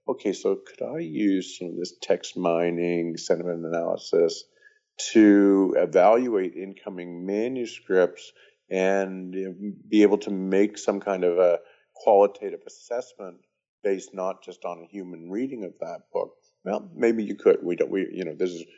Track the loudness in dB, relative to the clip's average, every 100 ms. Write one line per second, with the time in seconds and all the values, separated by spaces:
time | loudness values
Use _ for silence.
0 | -8 -4 -4 -2 -2 -4 -6 -12 -10 -8
1 | -8 -2 0 0 -2 -10 -10 -8 -10 -8
2 | -2 -2 -2 -4 0 0 0 0 -2 -2
3 | -2 -6 -4 -2 -2 -6 -6 -4 -4 -6
4 | -2 2 2 0 -16 _ _ _ _ -12
5 | 0 4 6 6 6 4 4 2 2 4
6 | 6 6 2 -2 -2 -6 -12 -12 -12 -12
7 | -12 -10 -4 -2 -2 -4 -8 -10 0 4
8 | 4 0 -20 _ _ _ -6 0 2 2
9 | -2 -6 -8 -8 -8 -8 -12 -12 0 6
10 | 6 4 -2 -4 0 2 2 0 -4 -2
11 | -2 0 0 4 4 2 -4 _ _ -4
12 | 4 6 6 2 -10 -10 -16 -20 -10 -10
13 | -10 -14 -18 -18 _ _ _ _ -4 -4
14 | -6 -8 -6 -8 -14 -12 -12 -12 -14 -14
15 | -12 -14 -10 -6 -6 -8 -12 -12 -12 -12
16 | _ -6 -6 _ _ _ -8 -6 -8 0
17 | 0 0 -4 0 2 2 0 -2 -2 -2
18 | -4 -6 -8 -4 -6 -6 -16